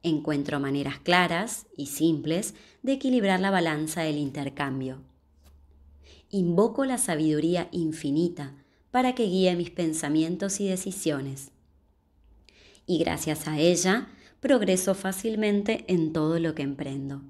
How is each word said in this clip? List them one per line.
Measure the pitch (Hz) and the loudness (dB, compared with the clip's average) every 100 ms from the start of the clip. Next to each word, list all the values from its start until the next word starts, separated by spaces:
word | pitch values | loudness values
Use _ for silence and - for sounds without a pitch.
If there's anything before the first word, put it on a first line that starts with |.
Encuentro | 170 156 156 147 143 147 | 0 0 0 -2 -2 -2
maneras | 139 139 139 131 | -2 -2 -4 -6
claras | - 180 175 170 226 - - - | 2 4 4 0 -4 -8 -12 -12
y | 139 | -10
simples | - 160 156 135 170 - - - _ | 0 2 2 0 -2 -2 -12 -20 _
de | 247 | -2
equilibrar | 269 269 254 196 185 | 0 2 2 4 2
la | 196 | 2
balanza | 190 165 151 156 175 | 2 2 0 -2 -2
del | 160 147 | -2 0
intercambio. | 143 147 139 - 139 131 131 131 - _ _ _ - - - _ - - - - _ | -2 -4 -8 -4 -4 -4 -6 -10 -16 _ _ _ -20 -20 -20 _ -20 -20 -20 -20 _
Invoco | 202 175 170 226 233 | 0 2 4 2 2
la | 269 247 | -2 0
sabiduría | 220 156 156 151 160 175 - | -2 0 2 2 2 0 -2
infinita | 180 160 156 143 147 175 175 139 - _ _ _ | -2 -4 -2 -2 0 0 -2 -12 -14 _ _ _
para | 247 254 247 | 0 0 2
que | |
guíe | 214 185 185 175 | 0 4 2 2
mis | 170 | -2
pensamientos | - 165 156 147 156 165 180 196 190 | -2 -2 -2 0 0 0 -2 -4 -2
y | 196 | -2
decisiones. | 185 196 180 160 143 139 135 - _ _ _ _ _ _ _ _ - _ _ - - - | -2 -4 -4 -2 -2 -6 -10 -14 _ _ _ _ _ _ _ _ -20 _ _ -20 -18 -2
Y | 170 | 0
gracias | 160 160 - 151 - | 0 -2 -4 -4 -4
a | 151 | 4
ella, | 165 175 185 220 254 - - _ | 4 4 2 0 -2 -16 -20 _
progreso | - 254 196 185 190 | 4 4 6 2 2
fácilmente | 190 190 190 226 220 214 202 202 220 - | -2 -2 -4 -2 0 2 2 2 -2 0
en | 180 160 | 2 2
todo | 160 156 165 | 0 0 2
lo | 165 | 0
que | 156 | -2
emprendo. | 139 139 143 135 139 139 | -4 -4 -6 -6 -8 -10